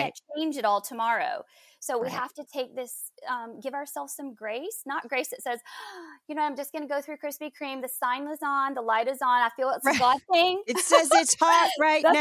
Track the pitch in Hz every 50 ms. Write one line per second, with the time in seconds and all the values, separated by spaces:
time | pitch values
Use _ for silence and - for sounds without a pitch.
0 | - - - - _ - - 302 320 311 277 277 - - 202 202 202 - 254 226
1 | 226 233 233 208 - - - - - _ _ _ _ _ _ - - - 262 240
2 | 233 262 254 277 254 277 - - 285 _ - 294 254 240 - 254 247 240 - -
3 | - - _ - - - 254 240 233 233 226 - 214 269 247 277 294 285 - 294
4 | 285 277 - - 285 269 233 - 214 214 214 247 302 403 466 - - 269 277 -
5 | - 240 277 254 277 - - - - 254 240 233 - - - - - - 392 359
6 | 339 320 302 285 _ - 302 302 302 302 277 240 285 - - 311 302 254 285 285
7 | 285 302 302 285 - 294 277 - 302 302 - - 294 277 269 269 254 254 - -
8 | 277 247 247 262 285 294 311 294 311 285 277 277 269 277 277 262 233 226 220 226
9 | 233 247 269 254 277 254 247 247 240 233 - - 262 262 269 - - 269 320 254
10 | 254 247 262 269 - - 370 339 339 370 359 392 403 - 240 370 - - - -
11 | 330 269 320 330 330 - - - 320 339 330 339 339 - 359 285 302 311 311 311
12 | 302 320 339 302